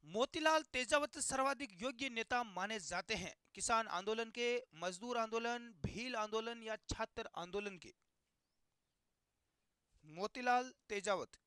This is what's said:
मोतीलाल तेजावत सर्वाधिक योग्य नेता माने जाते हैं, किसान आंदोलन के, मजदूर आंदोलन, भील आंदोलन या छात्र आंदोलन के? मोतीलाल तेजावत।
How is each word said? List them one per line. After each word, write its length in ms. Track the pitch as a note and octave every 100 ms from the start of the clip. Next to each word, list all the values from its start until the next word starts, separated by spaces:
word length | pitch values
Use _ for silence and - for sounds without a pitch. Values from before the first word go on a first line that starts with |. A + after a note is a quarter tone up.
मोतीलाल 580 | D3 F#3 C4 E4 D#4 D#4+
तेजावत 560 | D#4 B3+ B3+ D4+ D4 D#4+
सर्वाधिक 640 | - C4 C4+ C4 C4 F#3
योग्य 260 | A#3 A#3 C4+
नेता 340 | A3+ A3+ B3
माने 380 | A#3 F3+ G3 A3
जाते 340 | D#3 F3+ G3
हैं, 220 | G#3+ F3 - _
किसान 340 | - - A3+ A3
आंदोलन 420 | F3 G3 A3 A3+
के, 360 | A#3 A#3+ A#3+ B3
मजदूर 440 | D3+ F3 F3+ A#3+ G#3
आंदोलन, 540 | A3+ A3+ A#3 A#3+ A#3+
भील 440 | F#3+ - - B3 A#3
आंदोलन 460 | G#3+ A3 A3+ A#3
या 140 | A3 A3
छात्र 520 | _ - A3+ - A3+ -
आंदोलन 420 | F3 F#3+ G#3 F#3
के? 160 | A2+ - _ _ _ _ _ _ _ _ _ _ _ _ _ _ _ _ _ _ _ _
मोतीलाल 720 | D3+ D#3 G#3 - B3 B3 B3+ - _
तेजावत। 400 | G#3 G3+ F#3+ B2 -